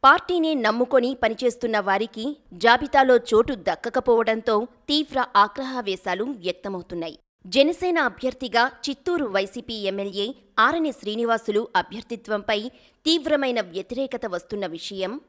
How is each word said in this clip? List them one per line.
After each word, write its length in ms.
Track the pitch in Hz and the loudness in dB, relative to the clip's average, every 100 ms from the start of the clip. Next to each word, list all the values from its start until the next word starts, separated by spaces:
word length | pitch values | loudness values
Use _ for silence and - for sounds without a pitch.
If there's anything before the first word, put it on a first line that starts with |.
పార్టీనే 500 | 269 320 - 359 320 | 8 6 4 0 0
నమ్ముకొని 600 | 302 220 226 247 269 240 262 | 0 0 0 2 2 2 -2
పనిచేస్తున్న 560 | 226 220 254 240 240 214 | -2 0 -2 -2 -2 -2
వారికి 580 | 196 196 226 - 233 294 _ | 0 0 -2 -6 -8 -10 _
జాబితాలో 640 | 175 226 240 285 277 269 247 | 0 4 4 4 4 6 6
చోటు 360 | 240 220 226 | 6 2 2
దక్కకపోవడంతో 1120 | 247 170 165 233 254 247 233 226 220 220 214 240 _ - | -2 -4 -4 -2 -2 2 4 4 0 0 0 -2 _ -2
తీవ్ర 360 | 294 302 269 247 202 | -2 -2 -4 0 2
ఆగ్రహావేశాలు 880 | 208 - 262 262 208 185 - 185 | 2 0 -8 -8 -6 -6 -4 -4
వ్యక్తమవుతున్నాయి. 920 | 233 254 175 180 202 190 170 170 165 - _ _ 185 | -4 -6 -6 -6 -8 -10 -10 -10 -10 -12 _ _ -2
జనసేన 500 | 247 285 339 359 339 | 4 4 2 0 0
అభ్యర్థిగా 720 | 262 - 254 247 254 233 254 - - | 0 -2 -8 -6 -2 2 2 0 -8
చిత్తూరు 360 | 277 - 349 262 | -6 -4 -2 0
వైసీపీ 500 | 196 196 247 - 220 196 | -2 -2 -6 -10 -6 -4
ఎమ్మెల్యే 460 | 196 202 190 202 277 _ - | -4 -6 -4 -6 -6 _ 2
ఆరణి 320 | 233 330 311 | 2 2 -2
శ్రీనివాసులు 760 | 247 202 214 233 226 220 208 226 180 | -4 -8 -4 0 0 0 -2 0 -2
అభ్యర్థిత్వంపై 840 | - 202 - 233 - 208 202 214 226 _ _ _ - | -2 -10 -12 -14 -6 -6 -2 -4 -4 _ _ _ 0
తీవ్రమైన 560 | 339 320 302 269 240 | 0 2 0 0 -2
వ్యతిరేకత 640 | 185 170 - 240 269 247 226 | -4 -8 -8 -6 -6 -6 -6
వస్తున్న 420 | 180 175 208 190 | -8 -8 -8 -8
విషయం 540 | 165 - 196 185 262 | -8 -12 -8 -6 -8